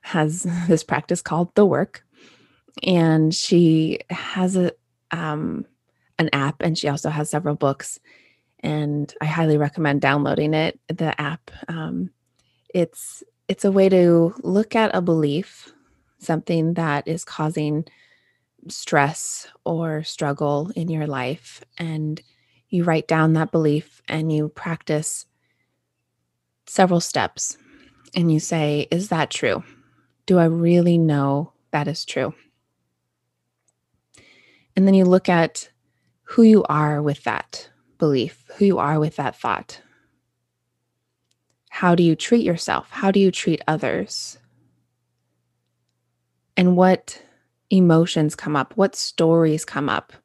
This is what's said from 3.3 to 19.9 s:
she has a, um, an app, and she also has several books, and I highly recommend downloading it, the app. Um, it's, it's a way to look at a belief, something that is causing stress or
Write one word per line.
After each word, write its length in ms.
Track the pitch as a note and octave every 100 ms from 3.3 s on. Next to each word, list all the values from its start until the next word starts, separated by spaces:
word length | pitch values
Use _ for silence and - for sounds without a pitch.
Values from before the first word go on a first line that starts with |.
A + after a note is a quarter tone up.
she 680 | E3+ - F3 E3+ D#3+ D#3+ - -
has 460 | F3 - F#3 F#3 F#3+
a, 160 | F3 - _ _ _
um, 560 | E3+ D#3+ D3+ D#3+ - - _ _ _ _ -
an 120 | E3
app, 300 | C#3 C#3 -
and 140 | E3+ D#3
she 120 | D3+
also 220 | C#3+ D#3+
has 200 | D3+ D3+
several 240 | D3 D3
books, 440 | D3 C#3 C3+ - - _ _ _ _ _ _
and 520 | D3 D3+ D3 D3 C#3+ -
I 40 |
highly 320 | D#3 D#3+ D#3+ D3+
recommend 440 | D3 - D3+ C#3+
downloading 540 | C#3 C#3+ C#3+ - D3+
it, 240 | D#3 D#3+ - -
the 300 | E3 D#3+ -
app. 300 | C#3+ E3 - - -
Um, 440 | E3 D#3+ - F3+ _ _ _ _ _ _
it's, 520 | F#3 E3 - - - - _ -
it's 160 | G3
a 80 | G3+
way 160 | G3 F#3+
to 460 | F#3 F3 E3+ E3 -
look 340 | - F#3+ A3 A3+
at 180 | A3
a 60 | F#3
belief, 720 | F3+ D#3+ D3 D3 G3+ - - _ _ _ _ _
something 560 | - D#3+ - E3 D#3+
that 340 | E3+ D#3+ C#3+ -
is 160 | E3
causing 600 | - - D#3 D#3+ D3+ D3+ D#3+ _ _ _ _ _ _ _ E3+
stress 800 | - - D3+ C#3+ D#3+ - - - _
or 400 | - E3 E3